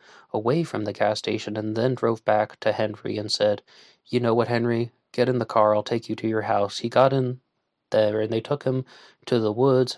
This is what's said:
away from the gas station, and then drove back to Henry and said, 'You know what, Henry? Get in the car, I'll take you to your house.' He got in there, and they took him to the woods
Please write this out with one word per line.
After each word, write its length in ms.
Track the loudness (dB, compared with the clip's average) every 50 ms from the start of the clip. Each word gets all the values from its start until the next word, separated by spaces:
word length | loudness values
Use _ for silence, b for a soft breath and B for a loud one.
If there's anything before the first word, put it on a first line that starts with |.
| B B B B B B -6
away 300 | -2 0 0 0 0 -2
from 220 | -2 -4 -6 -6
the 80 | -6 -2
gas 260 | 0 0 0 0 -2
station, 380 | -4 -4 -4 -4 -4 -6 -6
and 200 | -4 -4 -4 -2
then 200 | 0 0 0 0
drove 280 | 0 0 0 0 0 0
back 360 | 0 2 2 0 -2 -6 -4
to 100 | -2 -2
Henry 480 | 0 0 -2 -4 -4 -8 -8 -8 -6 -6
and 120 | -6 -4
said, 320 | -2 0 2 2 0 -2 b b b b b b b b b
'You 140 | _ -2 0
know 140 | 2 2 2
what, 140 | 2 2 2
Henry? 440 | 0 0 0 0 0 0 -2 -4 -8 _ _ _
Get 180 | -2 0 0 2
in 100 | 2 0
the 80 | -2
car, 280 | 0 2 4 4 6 4
I'll 80 | 2 0
take 260 | -2 -4 -4 -4 -6
you 60 | -6
to 140 | -4 -2 -2
your 140 | -2 -2 -2
house.' 360 | 0 0 0 0 -2 -4 -6
He 100 | -8 -2
got 240 | 2 4 4 4 2
in 280 | 0 -2 -2 -4 -8 _ _ _ _ _ _ _ _ _ _
there, 300 | 2 2 2 2 0 -2
and 120 | -2 -2 -2
they 80 | -4
took 240 | -4 -4 -6 -4 -2
him 200 | -2 -2 -2 -4 B B B B B B B _
to 140 | -2 0 0
the 140 | 2 0 0
woods 440 | 2 2 4 4 4 2 0 -4